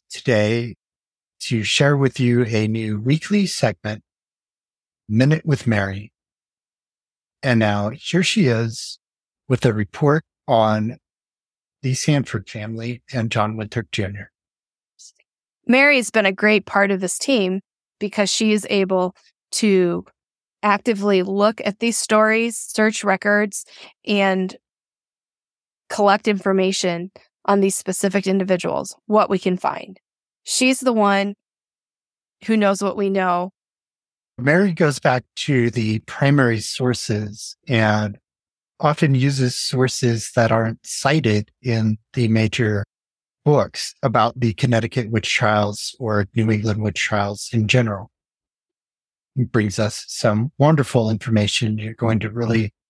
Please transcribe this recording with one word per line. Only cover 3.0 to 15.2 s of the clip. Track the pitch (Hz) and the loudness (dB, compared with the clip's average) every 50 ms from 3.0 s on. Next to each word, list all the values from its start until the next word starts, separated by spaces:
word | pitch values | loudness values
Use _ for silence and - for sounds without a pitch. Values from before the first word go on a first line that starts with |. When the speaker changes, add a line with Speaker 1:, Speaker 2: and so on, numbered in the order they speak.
| 110 127 147 160 - - 202 208 196 | 0 0 0 0 0 0 0 0 0
Speaker 1:
segment, | 170 - - - 113 101 - - 107 110 107 - _ _ _ _ _ _ _ _ _ _ _ _ _ _ _ _ _ _ _ _ - | 0 -2 -2 -2 -2 -2 -4 -8 -8 -8 -10 -12 _ _ _ _ _ _ _ _ _ _ _ _ _ _ _ _ _ _ _ _ -2
Minute | 107 113 127 147 156 156 - | 0 2 2 2 0 0 -2
with | 160 143 - - | -2 -4 -2 -2
Mary. | 123 110 101 98 98 98 98 104 - _ _ _ _ _ _ _ _ _ _ _ _ _ _ _ _ _ _ _ _ _ _ _ _ _ _ | -2 -2 0 -2 -4 -6 -10 -12 -16 _ _ _ _ _ _ _ _ _ _ _ _ _ _ _ _ _ _ _ _ _ _ _ _ _ _
And | - 135 120 113 | 0 2 2 4
now | 110 104 104 104 104 107 | 4 2 2 0 -2 -4
here | 123 - - - - 175 | -6 -10 -6 -2 0 0
she | 185 - - 226 175 | 0 2 2 2 2
is | 127 117 110 117 113 110 - - - - - _ _ _ _ _ _ _ _ _ - | 2 2 0 -2 -4 -6 -8 -12 -14 -16 -18 _ _ _ _ _ _ _ _ _ -4
with | 131 - - | -2 2 2
a | 123 104 | 2 2
report | 107 104 - - - 156 143 147 160 - _ _ _ _ | 0 -4 -6 -4 0 2 2 2 2 -2 _ _ _ _
on | - 131 113 110 110 107 107 107 113 139 - _ _ _ _ _ _ _ _ _ _ _ _ _ _ _ _ | 0 2 4 4 4 2 0 -2 -4 -6 -10 _ _ _ _ _ _ _ _ _ _ _ _ _ _ _ _
the | - 131 127 | -4 -4 -4
Sanford | - - - 147 143 120 - - 110 98 | -2 0 0 0 0 0 -4 -6 -8 -8
family | - - 110 107 110 113 110 113 120 123 120 _ - | -10 -14 -12 -12 -10 -10 -10 -8 -10 -10 -12 _ -8
and | - 123 113 117 | -6 -4 -4 -2
John | - 117 104 104 110 | 0 -2 -2 -2 -4
Winthrop | 110 107 101 - 120 104 _ | -6 -8 -8 -6 -8 -8 _
Junior. | - - 101 92 101 101 95 - _ _ _ _ _ _ _ _ _ _ _ _ _ _ - - _ _ | -6 -6 -6 -6 -6 -12 -16 -18 _ _ _ _ _ _ _ _ _ _ _ _ _ _ -20 -20 _ _